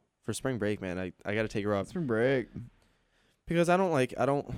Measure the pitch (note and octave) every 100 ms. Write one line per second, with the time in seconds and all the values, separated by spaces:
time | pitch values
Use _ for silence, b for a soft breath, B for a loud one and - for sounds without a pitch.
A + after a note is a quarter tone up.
0 | B _ - G#2+ C3+ B2 G#2 G2+ F#2 F2
1 | F#2 - - G#2 A2 A2+ G2+ G2+ F#2+ F#3
2 | D3 A2 B2 C3+ - - A#2+ _ _ _
3 | _ _ _ _ - E3+ E3+ F3+ F#3+ D3+
4 | B2+ - B2+ C#3+ -